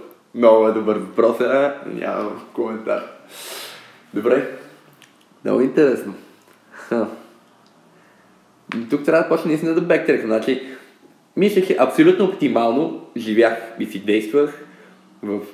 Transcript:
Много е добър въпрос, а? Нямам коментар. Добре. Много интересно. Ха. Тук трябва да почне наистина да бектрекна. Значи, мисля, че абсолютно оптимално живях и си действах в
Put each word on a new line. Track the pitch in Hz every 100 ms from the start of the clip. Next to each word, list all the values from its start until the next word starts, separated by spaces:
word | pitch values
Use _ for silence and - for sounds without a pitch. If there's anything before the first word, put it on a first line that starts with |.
| - - _
Много | 117 117 110 110
е |
добър | 110 104 104
въпрос, | - - 117 117
а? | 127 135 143 - -
Нямам | - - 101 104 - -
коментар. | - 113 110 - 101 - - - - - - - - - - _
Добре. | 104 113 135 - - - - _ _ - _ _ _
Много | 107 113
интересно. | 131 156 143 113 101 92 - _ _ _ _
Ха. | - - 117 107 - - _ _ _ _ _ _ _ _ _ _ _ _ _ - 113 117
Тук | -
трябва | 165 160
да | -
почне | 165 170
наистина | 151 160
да | 165
бектрекна. | 170 160 - 135 113
Значи, | 110 110 131 - - - _ _ _ _ -
мисля, | 202 190
че | 185 185
абсолютно | 131 - 156 185
оптимално | 190 - 139 117 117 123 165 - - 123
живях | 107 107 113 - - -
и | -
си | 98
действах | 101 107 107 139 147 - - - - - _ _
в | 104 101 -